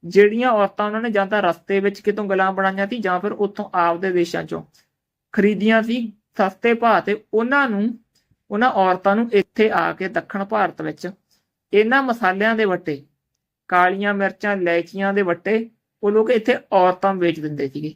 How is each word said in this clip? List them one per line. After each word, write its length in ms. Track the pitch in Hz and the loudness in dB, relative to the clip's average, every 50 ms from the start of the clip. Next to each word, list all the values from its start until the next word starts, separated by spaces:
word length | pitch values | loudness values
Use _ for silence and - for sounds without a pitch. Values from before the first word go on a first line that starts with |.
| - | -14
ਜਿਹੜੀਆਂ 460 | 170 180 190 202 208 208 226 240 262 | 0 4 6 6 6 4 0 0 0
ਔਰਤਾਂ 360 | 233 214 202 196 - - 208 | 2 2 0 0 -2 -4 -6
ਉਹਨਾਂ 160 | 208 208 220 | -4 -4 -4
ਨੇ 80 | 226 240 | -4 -2
ਜਾਂ 140 | 214 202 196 190 | -2 -2 -2 0
ਤਾਂ 140 | 214 214 | -2 0
ਰਸਤੇ 380 | 202 175 165 170 _ _ 196 196 | 0 0 -2 -2 _ _ -2 0
ਵਿੱਚ 200 | 196 202 202 196 | 0 -2 -4 -2
ਕਿਤੋਂ 260 | - 208 202 208 208 | -4 -4 -4 -2 -2
ਗੁਲਾਮ 300 | 196 196 190 190 190 190 | -2 0 0 0 0 0
ਬਣਾਈਆਂ 320 | 190 190 190 190 190 196 202 | 0 -2 -2 0 -2 -4 -4
ਸੀ 100 | 240 240 | -4 -4
ਜਾਂ 200 | 208 190 180 180 | -2 -2 -2 0
ਫਿਰ 120 | 175 208 | -2 -4
ਉੱਥੋਂ 340 | 220 - 208 196 202 - 208 202 - | -2 -2 -4 -4 -2 -6 -10 -6 -2
ਆਪਦੇ 380 | 185 170 170 170 170 185 190 | 0 0 0 0 0 -2 -2
ਦੇਸ਼ਾਂ 320 | 180 180 170 175 - 170 165 | 0 0 0 0 -2 -8 -6
ਚੋਂ 180 | 156 170 165 160 _ _ _ _ _ _ _ _ _ _ _ _ _ _ | -6 -8 -10 -10 _ _ _ _ _ _ _ _ _ _ _ _ _ _
ਖਰੀਦੀਆਂ 480 | - 196 208 214 185 196 220 226 226 226 | 2 2 2 2 2 0 2 2 2 2
ਸੀ 280 | 226 233 254 233 214 208 _ _ _ _ - | 0 -4 -4 -4 -6 -10 _ _ _ _ -2
ਸਸਤੇ 360 | 208 190 190 _ - 233 233 | -2 -2 -2 _ 0 0 0
ਭਾਅ 280 | 233 233 233 214 180 | 2 2 2 2 2
ਤੇ, 220 | 165 - 202 214 - _ - | 2 0 -4 -4 -6 _ -2
ਉਹਨਾਂ 360 | 214 233 247 269 285 277 254 | -2 0 2 0 0 0 0
ਨੂੰ, 280 | 214 196 208 233 233 - _ _ _ _ _ _ _ _ _ _ | 0 -2 -2 -4 -4 -8 _ _ _ _ _ _ _ _ _ _
ਉਹਨਾਂ 180 | 208 208 240 262 | -4 0 0 0
ਔਰਤਾਂ 440 | - 202 190 185 180 180 - 196 202 | 2 2 2 2 2 2 2 0 2
ਨੂੰ 140 | 214 240 233 | 2 0 2
ਇੱਥੇ 380 | 220 202 185 _ _ - 214 220 | 2 0 0 _ _ 0 2 2
ਆ 200 | 208 180 165 165 160 | 2 0 -2 -2 -4
ਕੇ 140 | - 185 190 | -4 -8 -4
ਦੱਖਣ 340 | - 170 165 _ - 202 196 | -4 -6 -6 _ -8 -8 -6
ਭਾਰਤ 360 | 196 220 214 202 175 156 _ | -4 -2 -2 -2 -2 -2 _
ਵਿੱਚ 280 | 156 160 175 - - 180 - _ _ _ _ _ _ _ _ _ _ _ - | -8 -8 -8 -8 -12 -12 -12 _ _ _ _ _ _ _ _ _ _ _ 2
ਇਹਨਾਂ 280 | 202 214 220 254 277 269 | 2 4 4 2 2 2
ਮਸਾਲਿਆਂ 520 | 262 233 240 - 185 185 196 202 220 226 | 0 -4 -2 0 -2 0 0 0 0 0
ਦੇ 100 | 220 220 | 0 0
ਵੱਟੇ, 360 | 202 185 175 180 - 151 135 - _ _ _ _ _ _ _ _ _ _ _ _ _ | 0 0 -2 -4 -6 -8 -8 -10 _ _ _ _ _ _ _ _ _ _ _ _ _
ਕਾਲੀਆਂ 440 | - 180 180 180 185 190 202 208 202 | 2 4 4 4 2 0 -2 -2 -2
ਮਿਰਚਾਂ, 420 | 196 196 190 190 _ - 208 202 | 0 -2 -2 -4 _ -4 -4 -2
ਇਲਾਇਚੀਆਂ 580 | 190 180 170 170 170 170 170 - 190 196 196 196 | 0 0 0 0 0 -2 -4 -6 -4 -2 -2 0
ਦੇ 80 | 202 | 0
ਵੱਟੇ 480 | 202 175 170 170 _ 196 214 220 226 226 _ _ _ _ _ _ - | 0 0 -2 -2 _ -2 -2 -2 -2 -4 _ _ _ _ _ _ -2
ਉਹ 80 | 202 | 2
ਲੋਕ 200 | 208 214 220 226 | 2 2 2 2
ਇੱਥੇ 260 | 247 226 214 247 247 240 - _ - | 2 0 2 0 -2 -2 -2 _ 2
ਔਰਤਾਂ 400 | 190 180 180 180 180 - 196 196 | 4 4 4 2 2 0 -2 0
ਵੇਚ 240 | 185 175 170 160 160 | 0 0 0 -2 -2
ਦਿੰਦੇ 280 | 151 151 151 143 139 139 | -6 -8 -6 -6 -6 -6
ਸੀਗੇ। 260 | 135 147 151 151 156 | -6 -8 -10 -10 -12